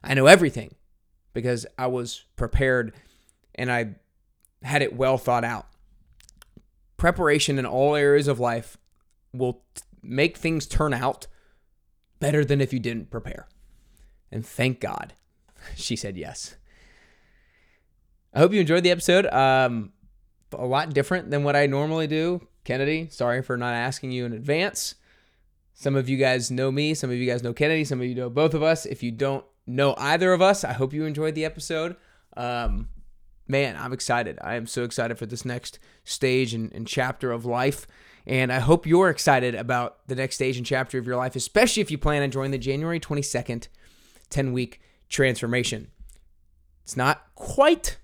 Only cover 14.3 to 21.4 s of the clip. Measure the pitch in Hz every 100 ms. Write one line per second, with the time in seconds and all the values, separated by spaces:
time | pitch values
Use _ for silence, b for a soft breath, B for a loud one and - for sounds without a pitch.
14.3 | 113 113 - 127 123 - 50 - - _
15.3 | _ _ _ - - - 117 104 92 76
16.3 | - - - _ b b b b b b
17.3 | b b b b b b _ _ _ _
18.3 | - 170 208 160 170 180 180 - 180 202
19.3 | 131 135 131 127 120 101 _ _ _ _
20.3 | _ _ - 127 135 160 143 139 180 -
21.3 | 143